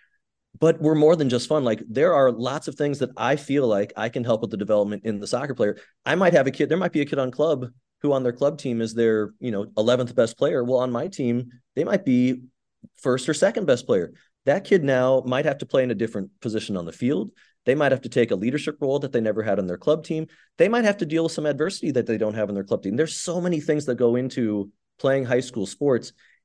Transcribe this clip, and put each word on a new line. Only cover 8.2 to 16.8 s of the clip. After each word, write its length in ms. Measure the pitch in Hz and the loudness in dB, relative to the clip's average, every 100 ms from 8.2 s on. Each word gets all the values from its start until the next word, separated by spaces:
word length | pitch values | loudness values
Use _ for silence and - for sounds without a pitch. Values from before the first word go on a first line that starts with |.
their 80 | 123 | 0
club 240 | 123 139 151 | 0 -2 0
team 220 | 135 117 | -4 -2
is 140 | 113 | -2
their, 400 | 113 113 110 104 - | 2 2 2 0 -6
you 120 | 123 | -6
know, 160 | 101 104 - | -4 -4 0
eleventh 380 | 110 127 120 120 | 2 2 0 0
best 220 | 113 - | 0 0
player. 260 | 143 156 | 0 0
Well, 160 | 120 127 | 0 0
on 120 | 127 | 0
my 160 | 120 175 | -4 -6
team, 440 | - 123 120 123 - _ - | -4 -2 -2 -4 -14 _ -6
they 80 | |
might 220 | 165 202 165 | -2 0 2
be 360 | 123 127 127 127 _ _ _ - _ | 2 2 -2 -10 _ _ _ -20 _
first 320 | 135 127 - | -2 -2 0
or 60 | |
second 320 | 151 190 226 165 | 2 2 2 0
best 200 | 123 - | 0 2
player. 280 | 101 85 - _ _ - | 0 0 -8 _ _ 0
That 180 | 170 | 0
kid 200 | 196 196 | 2 2
now 380 | 139 127 127 131 127 | 4 2 4 2 2
might 200 | 127 151 | 0 -2
have 140 | 139 | -4
to 60 | 110 | -2
play 180 | 139 | 0
in 80 | 127 | 0
a 40 | 104 | 0
different 360 | 113 107 98 _ | -2 -4 -8 _
position 380 | 120 107 - | -6 -4 -4
on 80 | 95 | -6